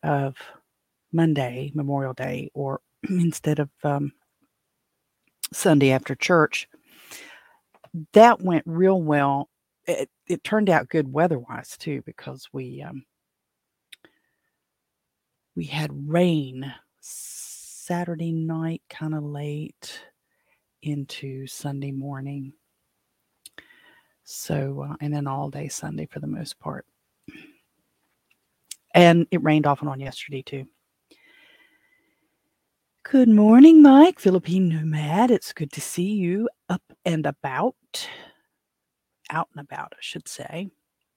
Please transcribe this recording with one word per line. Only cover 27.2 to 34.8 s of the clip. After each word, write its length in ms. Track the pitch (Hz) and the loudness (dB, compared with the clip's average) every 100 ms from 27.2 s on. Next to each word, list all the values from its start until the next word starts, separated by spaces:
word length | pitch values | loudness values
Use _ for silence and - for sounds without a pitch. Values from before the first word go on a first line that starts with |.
| - - - _ _ _ _ _ _ _ _ _ _ _ _ - _ | -20 -20 -20 _ _ _ _ _ _ _ _ _ _ _ _ -20 _
And 320 | - 175 170 170 | 4 6 6 2
it 100 | 180 | -2
rained 240 | 156 151 147 | 2 2 2
off 160 | 143 | -2
and 80 | 147 | -4
on 100 | 135 | -10
yesterday, 440 | 135 - - 135 | -12 -14 -14 -14
too. 240 | - 139 131 _ _ _ _ _ _ _ _ _ _ _ _ _ _ _ _ _ _ _ _ _ _ _ | -12 -14 -14 _ _ _ _ _ _ _ _ _ _ _ _ _ _ _ _ _ _ _ _ _ _ _
Good 260 | - 269 240 | 0 4 6
morning, 540 | 208 208 233 302 320 | 6 8 10 12 12
Mike, 380 | 285 269 339 - | 12 12 10 6
Philippine 500 | 190 180 165 185 180 | 2 2 0 0 0
Nomad. 640 | 160 | 0